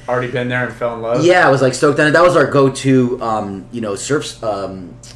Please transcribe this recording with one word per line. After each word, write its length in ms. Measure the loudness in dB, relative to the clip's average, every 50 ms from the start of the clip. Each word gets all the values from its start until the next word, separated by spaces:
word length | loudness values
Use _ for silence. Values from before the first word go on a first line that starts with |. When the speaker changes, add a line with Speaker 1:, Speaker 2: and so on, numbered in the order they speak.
| -8 -4
Speaker 1:
Already 220 | -4 -4 -4 -4 -4
been 160 | -4 -4 -2
there 160 | -2 -4 -4
and 80 | -4 -6
fell 220 | -6 -6 -6 -4
in 80 | -6 -4
love? 240 | -2 -2 2 2
Speaker 2:
Yeah, 200 | 4 4 4 4
I 40 | 4
was, 100 | 4 4
like, 140 | 2 0 0
stoked 260 | 2 0 2 2 2
on 60 | 2
it. 60 | 2 4
That 100 | 4 4
was 140 | 4 4
our 100 | 4 2
go-to, 760 | 2 4 2 2 2 0 0 0 2 4 4 4 2 -2 -4
um, 460 | -4 -4 -4 -4 -4 -6 -10 -10 -12 -12
you 120 | -10 -8 -6
know, 140 | -6 -6
surf, 460 | -6 -4 -4 -4 -4 -4 -6 -12 -8 -6
um, 520 | -6 -6 -6 -6 -8 -10 -12 -14 -16 -18 -20 -20 -20 -20